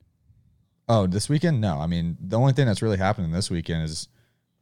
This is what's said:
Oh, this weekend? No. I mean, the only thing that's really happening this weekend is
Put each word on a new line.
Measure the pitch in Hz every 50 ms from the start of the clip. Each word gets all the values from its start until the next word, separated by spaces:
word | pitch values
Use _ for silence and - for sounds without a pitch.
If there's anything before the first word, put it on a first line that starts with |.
| _ _ _ _ _ _ _ _ _ _ _ _ _ _ _ _ _ -
Oh, | 117 110 98 92
this | 90 104 - -
weekend? | 143 151 - 175 156 117
No. | 107 101 80 71
I | 78 85
mean, | 87 85 85 85 82 -
the | - 95 104 113
only | 127 139 127
thing | 135 139
that's | 120 98 -
really | 117 113 104 92
happening | 95 95 107 - 92 80
this | 80 87 101 -
weekend | 95 85 80 - 85 82 80
is | 78 78 78 - - _ _ _ _ _ _ _ _ _ _